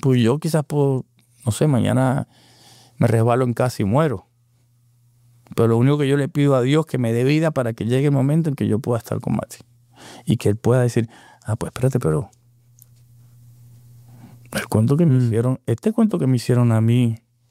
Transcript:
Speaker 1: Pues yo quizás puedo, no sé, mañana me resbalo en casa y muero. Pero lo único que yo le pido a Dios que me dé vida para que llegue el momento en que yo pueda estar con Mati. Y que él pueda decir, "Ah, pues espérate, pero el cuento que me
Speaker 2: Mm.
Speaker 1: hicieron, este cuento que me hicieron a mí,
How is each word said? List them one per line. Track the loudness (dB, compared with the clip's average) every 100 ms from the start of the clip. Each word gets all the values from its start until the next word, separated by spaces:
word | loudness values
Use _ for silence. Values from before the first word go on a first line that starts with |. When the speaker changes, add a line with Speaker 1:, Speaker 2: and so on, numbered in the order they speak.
Speaker 1:
Pues | 0 2
yo | 2 0
quizás | 0 -2
puedo, | -2 0 0 -2 -6 _ _ _
no | -4
sé, | 0 0
mañana | 2 2 0 0 -2 -6 _ _ _ -20 -20 _ -2
me | 0
resbalo | 2 2 2
en | 0
casa | -2 -2 -2
y |
muero. | -2 0 0 -4 -12 _ _ _ _ _ _ _ _ _ _ _ -8 0
Pero | 2
lo | 4
único | 2 2
que | 0
yo | 0
le | 0
pido | 0 2
a | 2
Dios | 2 0 0
que | -2
me | -2
dé | 0
vida | 0 0 0
para | -2 -4
que | -4
llegue | -2 0 2
el |
momento | 0 0 0 -2
en |
que | -2 -2
yo | -2
pueda | -2 -4
estar | -4 -6
con | -4
Mati. | -6 -6 -14 _ _ _ -20 -20 -10
Y | -4 -2
que | 0
él | 0
pueda | 0 2
decir, | 2 -2 -4 -8 -20 _
"Ah, | -8 -6
pues | -6
espérate, | -4 -2 -2
pero | -2 -2 -6 _ _ _ _ _ _ _ _ -20 -20 -20 -20 -20 -20 -20 -20 -20 -20 -20 -20 -20 -12
el | -10 -4
cuento | 0 2 2
que | 2
me | 2
Speaker 2:
Mm. | 2
Speaker 1:
hicieron, | 0 -2 -4 -4
este | -4 -2
cuento | 0 0 0
que | 0
me | 0
hicieron | 0 2 2
a | 2
mí, | 2 2 0 -2 _ _ _